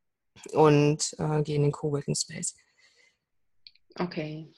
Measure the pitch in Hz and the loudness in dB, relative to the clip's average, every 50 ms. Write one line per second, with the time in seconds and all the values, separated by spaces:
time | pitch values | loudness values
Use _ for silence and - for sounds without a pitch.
0 | _ _ _ _ _ _ _ - - - - - 156 151 147 147 147 147 151 151 | _ _ _ _ _ _ _ -20 -14 -2 2 4 6 6 6 6 6 4 2 0
1 | - - - - 160 151 151 151 147 156 147 147 147 143 143 - - 151 143 143 | -4 -6 -6 -4 -4 -2 -2 -2 -2 -2 0 0 2 0 0 -2 -4 -4 -4 -4
2 | - - 151 - - - 160 - 175 - - _ _ _ _ _ _ _ _ _ | -4 -4 -4 -4 -6 -8 -8 -10 -10 -10 -10 _ _ _ _ _ _ _ _ _
3 | _ _ _ _ _ _ _ _ _ _ _ _ - - _ _ _ _ - - | _ _ _ _ _ _ _ _ _ _ _ _ -20 -20 _ _ _ _ -8 -6
4 | 180 175 - 175 151 151 156 156 160 - _ | -6 -6 -6 -6 -8 -8 -10 -12 -14 -16 _